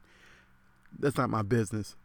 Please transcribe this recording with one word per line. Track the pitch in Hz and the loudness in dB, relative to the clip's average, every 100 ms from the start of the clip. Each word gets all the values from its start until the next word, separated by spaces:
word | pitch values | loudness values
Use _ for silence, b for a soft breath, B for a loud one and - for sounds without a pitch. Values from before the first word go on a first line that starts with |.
| b b b b b b b _ - - | b b b b b b b _ -20 -2
that's | 143 139 | 0 2
not | 123 | 0
my | 110 | 0
business, | 101 117 107 110 101 - | 2 2 2 -2 -6 -10